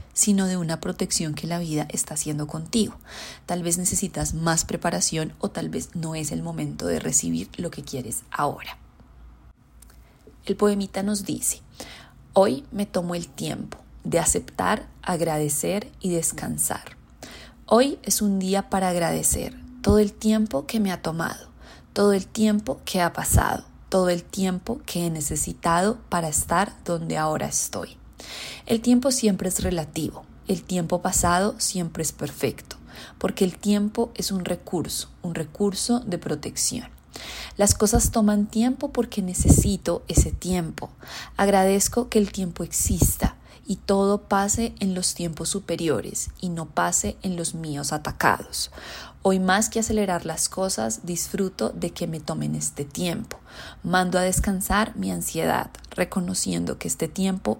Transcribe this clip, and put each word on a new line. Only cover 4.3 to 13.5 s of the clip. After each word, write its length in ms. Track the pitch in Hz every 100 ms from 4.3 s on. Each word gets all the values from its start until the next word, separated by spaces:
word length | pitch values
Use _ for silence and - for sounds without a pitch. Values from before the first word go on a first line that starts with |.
más 320 | 156 165 160
preparación 720 | - 165 175 175 - 160 156 -
o 100 | -
tal 180 | - 160
vez 220 | 160 -
no 200 | 170 160
es 180 | 160 151
el 100 | 160
momento 440 | 165 165 151 147 151
de 140 | -
recibir 500 | 160 151 - 82 - -
lo 120 | 170
que 120 | -
quieres 400 | 135 135 113 - -
ahora. 480 | - 143 - - - - - - - - - - - _ - - - - - - - -
El 100 | 202
poemita 460 | 208 202 196 190
nos 220 | 196 208
dice: 360 | 190 147 - - - - - - - - - 196
"Hoy 280 | 202 262 -
me 120 | 196
tomo 300 | 202 185 175
el 140 | 175 170
tiempo 500 | - 160